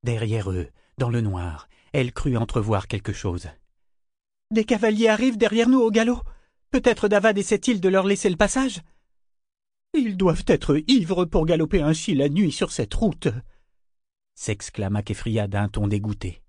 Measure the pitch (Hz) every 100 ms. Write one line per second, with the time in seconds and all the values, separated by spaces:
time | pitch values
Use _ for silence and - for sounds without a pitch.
0 | 120 117 110 113 95 92 87 _ _ -
1 | 120 120 110 92 87 78 - _ _ 147
2 | 123 - 151 123 117 123 104 104 - 107
3 | - 98 101 87 85 - _ _ _ _
4 | _ _ _ _ _ 220 220 220 220 214
5 | 226 214 254 226 220 220 233 262 226 214
6 | 226 240 - - _ _ _ 262 254 220
7 | 208 208 214 202 196 208 - 220 185 190
8 | 190 202 208 170 208 262 262 190 - _
9 | _ _ _ _ _ _ _ _ _ 320
10 | 233 190 185 160 - 233 - 196 - 262
11 | 165 185 175 180 160 160 156 - 147 156
12 | - 147 143 151 190 - - - 107 -
13 | 220 - - 113 - - _ _ _ _
14 | _ _ _ _ - 104 - - 98 104
15 | 104 104 - 110 101 101 104 104 101 104
16 | 107 101 92 87